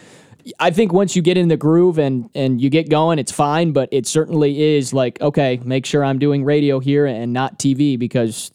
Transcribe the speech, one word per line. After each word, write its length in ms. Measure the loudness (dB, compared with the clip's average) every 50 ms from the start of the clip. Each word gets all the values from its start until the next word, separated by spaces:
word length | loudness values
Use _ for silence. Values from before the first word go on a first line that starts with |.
| -10 -20 -20 -20 -20 _ _ -20 -18 -14 -6 -2
I 140 | 0 0 2
think 200 | 2 2 2 2
once 220 | 2 0 0 0
you 80 | 0 0
get 160 | 2 2 2
in 80 | 2
the 100 | 2 2
groove 420 | 0 2 2 4 4 4 4 2 2
and, 300 | 0 0 0 -4 -6 -6 -6
and 260 | -4 -2 0 0 0
you 80 | 0 0
get 200 | 2 0 0 2
going, 300 | 2 2 2 2 0 0
it's 100 | -2 -4
fine, 400 | -2 -2 0 0 2 0 0 0
but 180 | 0 0 -2 0 -2
it 160 | -2 -2 -2
certainly 520 | 0 -2 -2 0 0 0 0 0 0 0
is 320 | 0 2 2 0 0 -2 -2
like, 280 | -2 -2 -2 -2 -4
okay, 400 | -4 -2 0 0 0 0 0 -4 -4
make 240 | -4 -4 -4 -2
sure 180 | -2 0 0 0
I'm 140 | 0 0 0
doing 240 | 0 0 0 0 0
radio 380 | 0 0 2 2 0 0 0
here 260 | 0 0 2 2 2
and 260 | 0 0 -4 -4 -4 -2
not 280 | -2 -2 -4 -4 -4
T 140 | -2 0 0
V 220 | 2 0 0 0
because 540 | -2 -2 -2 -2 -2 -2 -2 -4 -6 -12 -8 -4